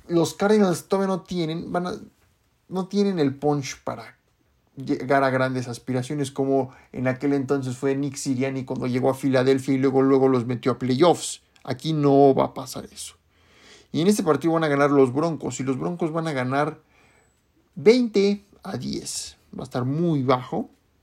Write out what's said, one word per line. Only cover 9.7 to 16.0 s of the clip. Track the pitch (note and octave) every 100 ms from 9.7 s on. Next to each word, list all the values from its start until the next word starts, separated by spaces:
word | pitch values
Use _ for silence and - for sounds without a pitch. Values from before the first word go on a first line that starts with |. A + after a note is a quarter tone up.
| C3+
y |
luego, | C3+ C3+
luego | C3+ C3+ C3
los | B2+ A#2
metió | A#2+ C3
a | A#2+
playoffs. | C3 B2+ E3+ D3+ - - _ _
Aquí | - - D3+
no | D#3 C#3+ C#3 C#3+ C3+
va | C3
a |
pasar | - C3 - -
eso. | - - - _ _ _ _ - - _
Y | C#3
en | F3+
este | G#3
partido | E3+ C3+ E3
van | E3 D#3+
a |
ganar | C#3 C#3+
los | C#3+ C3
Broncos, | B2 E3 D3+ - A#2+
y |
los | C3 C3
Broncos | E3 F3